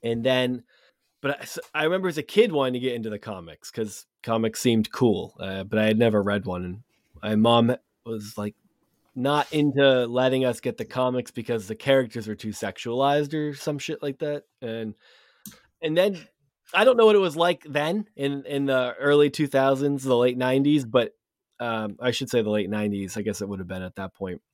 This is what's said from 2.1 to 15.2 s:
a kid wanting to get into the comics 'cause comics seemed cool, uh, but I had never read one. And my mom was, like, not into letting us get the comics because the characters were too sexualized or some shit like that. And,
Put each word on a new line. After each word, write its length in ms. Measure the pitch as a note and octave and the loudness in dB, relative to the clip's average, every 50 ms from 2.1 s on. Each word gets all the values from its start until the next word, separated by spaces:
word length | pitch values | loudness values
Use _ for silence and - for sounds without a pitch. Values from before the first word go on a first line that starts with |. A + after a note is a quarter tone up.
| E3 D3+ | -4 -4
a 40 | C#3+ | -8
kid 280 | - - G3 A3+ A#3 E3+ | -4 4 4 4 4 4
wanting 200 | D3 C3+ C3 B2+ | 0 0 0 0
to 60 | B2 | -2
get 160 | B2 B2+ A#2+ | -2 -4 -4
into 140 | A#2 A2 A2 | -4 -6 -6
the 80 | G#2+ G#2 | -8 -8
comics 520 | - - G#2 F#2+ E2+ E2 D#2 _ _ - | -8 -10 -10 -10 -12 -16 -20 _ _ -16
'cause 340 | - - A2+ G#2+ G2 - - _ _ _ - | -8 -8 -8 -8 -8 -16 -20 _ _ _ -4
comics 380 | - A2+ A2+ A2+ A2+ A2 - | -2 0 0 0 0 -2 0
seemed 300 | - B2 A#2 A2+ G#2+ - | 2 4 4 4 2 0
cool, 440 | - - C3 A#2+ G2+ F2+ F2 - _ _ | 0 2 2 2 2 2 -2 -10 _ _
uh, 260 | - F#2+ F#2+ F#2+ F#2+ | -10 -8 -8 -8 -8
but 140 | G2+ A2 G#2+ | -2 0 2
I 60 | G#2+ | 2
had 140 | G#2+ A2 A2 | 4 4 4
never 220 | A#2+ A#2 G#2+ G#2 G2 | 4 4 4 2 2
read 220 | G2+ G2+ G2+ F#2+ | 2 0 -2 -2
one. 180 | F#2+ F2+ F2+ F2+ | -4 -6 -6 -6
And 200 | F2+ F2+ G#2 - _ _ _ _ _ _ - | -8 -10 -12 -16 _ _ _ _ _ _ -10
my 140 | - G#2+ G#2+ | -6 -2 0
mom 400 | G#2+ A2 A#2 A#2 A#2 A#2 A#2 B2+ - _ _ _ _ _ | 4 4 6 6 6 6 4 2 -2 _ _ _ _ _
was, 320 | A#2 A2+ A2 G#2 G#2 A2 - | -10 -10 -10 -10 -12 -10 -8
like, 180 | G#2 G#2 G2+ _ _ _ _ _ _ _ _ _ _ _ _ | -8 -8 -8 _ _ _ _ _ _ _ _ _ _ _ _
not 320 | B2+ B2 C3+ C#3+ D3 C#3+ - | -4 -2 0 0 0 0 0
into 560 | - D#3 D3 D3 B2+ C#3 C#3+ C#3 C3 B2+ B2 A#2 | 0 0 0 2 2 4 4 6 6 4 2 0
letting 380 | A#2+ B2+ B2+ C3 C3 C3 C3 | 0 0 2 2 2 2 0
us 160 | B2+ A#2+ - | 0 -2 -2
get 160 | - D3 - - | -4 -8 -6 -6
the 80 | A2+ | -10
comics 460 | - - B2+ B2+ B2+ B2 B2+ A#2+ - | -8 -4 -2 -2 0 0 -4 -6 -8
because 360 | _ - A2 - A#2+ A2+ G2+ F#2+ | _ -12 -6 -6 -6 -6 -4 -8
the 80 | A2 | -12
characters 520 | A2 - C#3 C3+ C3+ C3 A2+ - A#2 G#2+ G#2+ | -8 0 2 2 2 2 0 -6 -12 -10 -10
were 60 | G#2+ | -10
too 140 | G#2 - A2 | -10 -8 -10
sexualized 840 | G2+ - - G#2 F#2 - - A#2+ A#2 B2 C3+ C#3 C#3+ D3 D3 C#3+ D3+ | -10 -6 -8 -8 -8 -8 -8 -6 -2 0 0 2 2 0 0 -2 -4
or 200 | D#3 D3+ D3+ C#3+ | -6 -6 -6 -8
some 220 | C#3 - - D3 C#3+ | -8 -6 -6 -6 -6
shit 220 | - - D#3+ - | -8 -10 -10 -8
like 180 | - D3 C3+ _ | -6 -8 -8 _
that. 240 | D#3+ D3 D3 D3 - _ _ _ | -6 -6 -6 -8 -10 _ _ _
And, 340 | - A#2 A2 A2+ A2+ A2 G#2 _ _ _ _ _ | -10 -10 -8 -6 -8 -8 -10 _ _ _ _ _